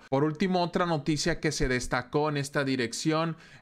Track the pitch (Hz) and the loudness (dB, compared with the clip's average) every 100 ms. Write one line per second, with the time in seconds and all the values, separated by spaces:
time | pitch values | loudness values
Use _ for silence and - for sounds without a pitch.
0 | - 135 151 156 190 185 170 190 175 160 | -2 0 0 0 0 2 2 0 0 0
1 | 143 147 175 - 160 147 139 123 - 127 | 0 0 0 0 -2 0 0 0 -2 -4
2 | 123 147 151 147 139 151 135 131 117 - | -2 0 0 0 -2 -2 0 0 -2 -2
3 | 160 156 165 165 - - | 0 0 0 -4 -12 -10